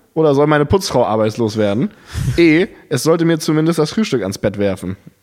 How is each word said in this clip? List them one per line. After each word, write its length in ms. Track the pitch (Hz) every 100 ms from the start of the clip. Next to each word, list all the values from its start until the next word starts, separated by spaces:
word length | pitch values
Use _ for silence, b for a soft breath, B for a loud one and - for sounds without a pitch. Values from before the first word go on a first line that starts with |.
| _
Oder 200 | 165 156
soll 120 | 139 147
meine 180 | 151 147
Putzfrau 380 | 190 - 131
arbeitslos 520 | 101 110 110 110 110 107
werden? 340 | 104 107 202 B B B - 123
E, 300 | 170 156 208 B B
es 140 | 139
sollte 200 | 156 170
mir 140 | 165 160
zumindest 400 | - 156 160 165
das 120 | 160
Frühstück 300 | - 214 123
ans 160 | 95 -
Bett 200 | 107 101
werfen. 380 | 101 92 90 98 - _